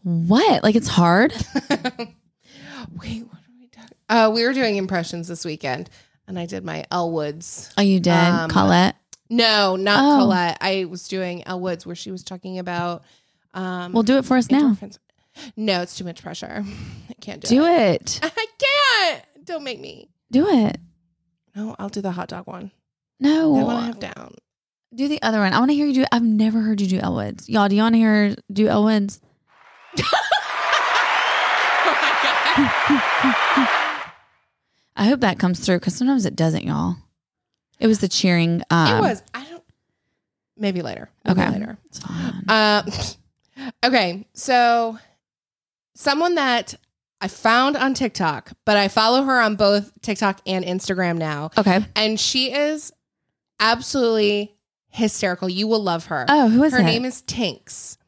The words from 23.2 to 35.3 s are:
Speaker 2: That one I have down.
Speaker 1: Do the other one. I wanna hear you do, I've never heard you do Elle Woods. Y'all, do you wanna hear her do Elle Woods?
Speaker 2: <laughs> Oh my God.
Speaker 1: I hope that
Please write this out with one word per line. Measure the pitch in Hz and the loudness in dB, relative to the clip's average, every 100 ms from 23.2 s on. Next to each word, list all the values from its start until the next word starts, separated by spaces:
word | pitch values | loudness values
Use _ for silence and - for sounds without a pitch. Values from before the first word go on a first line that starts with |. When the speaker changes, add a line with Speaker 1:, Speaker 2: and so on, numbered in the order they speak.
| 269 311 320 269 | 2 4 4 2
Speaker 2:
That | 233 | 2
one | 240 | -2
I | 233 | -6
have | 202 | -8
down. | - - - - _ _ _ _ _ | -12 -14 -20 -20 _ _ _ _ _
Speaker 1:
Do | 233 285 | -6 -4
the | 302 | -2
other | 226 220 | 0 2
one. | 196 | 2
I | 185 | 2
wanna | 262 | 2
hear | 294 294 | 2 2
you | |
do, | 262 262 | 2 2
I've | 233 | 2
never | 233 214 220 226 | 2 2 2 2
heard | 214 208 | 0 0
you | 196 | 0
do | 185 | 0
Elle | - 180 | -2 -4
Woods. | 104 - - | -6 -10 -4
Y'all, | 220 202 | 0 2
do | 202 | 4
you | |
wanna | 226 226 | 4 4
hear | 220 214 208 | 4 4 2
her | - _ | -2 _
do | 196 214 | 0 2
Elle | 208 | 4
Woods? | 214 214 202 - _ _ _ _ - - - - | 2 2 -2 -8 _ _ _ _ -20 -20 -10 -4
Speaker 2:
<laughs> | - - - 807 784 - - - - - - - - - - - - - - | 0 0 0 -2 -2 -6 -2 -2 0 0 0 0 -2 -2 -2 -2 0 0 0
Oh | 320 | 0
my | - - 554 - - 339 269 - - 285 - - 262 233 - - | 0 0 -2 -2 0 0 0 0 0 0 0 -2 0 0 0 0
God. | 247 - - - - _ _ _ _ _ _ _ _ - | 0 -2 -4 -8 -14 _ _ _ _ _ _ _ _ -2
Speaker 1:
I | 202 | 0
hope | 269 | 2
that | 226 | 0